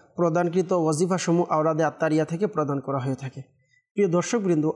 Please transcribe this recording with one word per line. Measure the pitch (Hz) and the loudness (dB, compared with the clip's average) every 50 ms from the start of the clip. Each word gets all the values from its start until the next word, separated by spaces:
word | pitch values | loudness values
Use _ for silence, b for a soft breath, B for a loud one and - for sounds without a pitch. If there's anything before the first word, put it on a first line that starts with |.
| B B B | B B B
প্রদানকৃত | - 175 170 160 175 175 170 160 185 175 170 185 | -2 0 0 2 2 0 0 0 0 0 0 0
ওয়াজিফাসমূহ | 175 160 160 156 147 190 175 190 165 - 175 170 175 170 - | 0 2 2 2 0 0 0 0 -2 0 2 2 2 2 2
আওরাদে | 170 156 156 160 156 156 160 | 0 0 2 2 2 2 0
আত্মারিয়া | 147 - - 165 156 156 160 151 | 0 0 -2 -2 0 2 0 0
থেকে | 156 170 165 208 | 0 -2 -4 -4
প্রদান | - - 156 147 135 143 139 | -2 -2 -2 -2 -2 -2 -4
করা | - 139 139 135 | -4 -4 -4 -2
হয়ে | 123 135 131 | -2 -4 -4
থাকে। | - 135 131 - 131 - _ _ _ _ _ _ _ _ _ - | -4 -6 -12 -12 -14 -18 _ _ _ _ _ _ _ _ _ -2
প্রিয় | 202 202 175 | 0 0 2
দর্শকবৃন্দ, | 160 175 170 - 240 233 196 180 170 151 151 156 - | 2 0 0 0 -2 0 0 2 2 2 2 0 -2